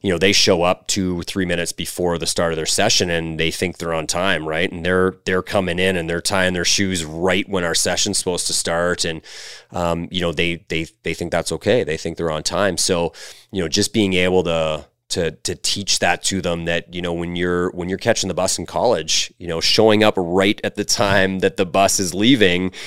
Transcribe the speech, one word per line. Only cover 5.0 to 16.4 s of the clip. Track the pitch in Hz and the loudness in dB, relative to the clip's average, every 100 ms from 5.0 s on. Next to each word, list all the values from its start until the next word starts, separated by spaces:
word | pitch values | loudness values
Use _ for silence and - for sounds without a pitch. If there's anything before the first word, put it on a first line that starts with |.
| 92 - | 2 0
they're | - 92 | -2 -2
coming | - 104 90 87 | 0 0 0 0
in | 92 92 | 2 0
and | 82 | -2
they're | 85 | -4
tying | - 98 92 | 0 0 2
their | 90 85 | 0 0
shoes | - 98 90 78 | 0 0 -2 -4
right | 80 92 95 104 | -2 0 2 0
when | 95 | -2
our | 85 80 | -2 0
session's | 95 90 - 95 | 0 0 0 -2
supposed | 92 87 - | -2 -4 -2
to | |
start. | - - 85 87 87 85 | -2 -2 0 0 0 -4
And, | 80 - - - - _ | -6 -12 -18 -18 -20 _
um, | - 87 85 85 | -2 0 -2 -2
you | 90 | -2
know, | 87 | -2
they, | 80 85 85 _ | 0 0 -2 _
they, | 82 82 _ | -4 -4 _
they | 87 | -8
think | 82 85 | -6 -2
that's | 85 80 | -2 -2
okay. | 80 101 120 76 | -2 2 2 0
They | 78 | -4
think | 85 80 | -6 -4
they're | 82 | -4
on | 78 | -2
time. | - 90 98 87 | -2 0 0 0
So, | - 87 82 - - - _ | 0 0 -2 -6 -20 -20 _
you | 98 | -6
know, | 82 | -2
just | 98 101 | 0 0
being | 113 98 | 2 2
able | 92 90 92 | 4 4 2
to, | 85 82 80 78 76 _ _ | 2 0 -2 -4 -8 _ _
to, | 95 82 | -4 -4
to | - - | -4 -10
teach | 87 - - 98 - | -6 -4 -4 -2 0
that | 92 87 | 2 0
to | - 95 | -2 -2